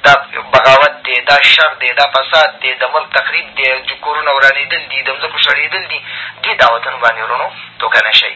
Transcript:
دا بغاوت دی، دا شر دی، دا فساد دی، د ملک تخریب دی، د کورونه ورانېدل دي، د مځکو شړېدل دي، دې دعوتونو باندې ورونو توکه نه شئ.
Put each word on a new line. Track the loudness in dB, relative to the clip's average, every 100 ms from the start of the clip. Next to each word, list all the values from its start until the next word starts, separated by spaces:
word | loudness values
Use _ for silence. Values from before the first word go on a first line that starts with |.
دا | 4 4 2 -12 0
بغاوت | 4 6 6 4 0
دی، | -4 -4
دا | 2 4
شر | 4 4 2
دی، | 0 -2
دا | 0 2
فساد | 0 2 2 2 0
دی، | -8
د | -4 -2
ملک | -2 -2
تخریب | -2 -2 -6 -6 -4
دی، | -2 -2
د | -6 -8
کورونه | -6 -4 0
ورانېدل | 4 4 2 -4 -6 -6
دي، | -8
د | -6
مځکو | -8 -8 -2
شړېدل | 0 0 -2 -6 -8
دي، | -12 -12 -14 -14 -10
دې | -8 0
دعوتونو | 2 2 -4 -2
باندې | -2 -2
ورونو | -4 -4 -6 -10 -20 -8
توکه | 0 0 2
نه |
شئ. | 0 -2